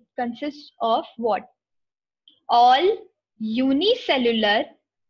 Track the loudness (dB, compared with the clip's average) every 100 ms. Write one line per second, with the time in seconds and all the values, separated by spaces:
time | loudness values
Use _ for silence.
0 | _ -10 -8 -8 -10 -12 -18 -6 -2 -2
1 | -4 -6 -4 -4 -8 _ _ _ _ _
2 | _ _ _ _ 0 4 6 4 2 -2
3 | -8 _ _ -10 -6 -2 0 2 0 0
4 | -2 0 0 0 0 0 -4 _ _ _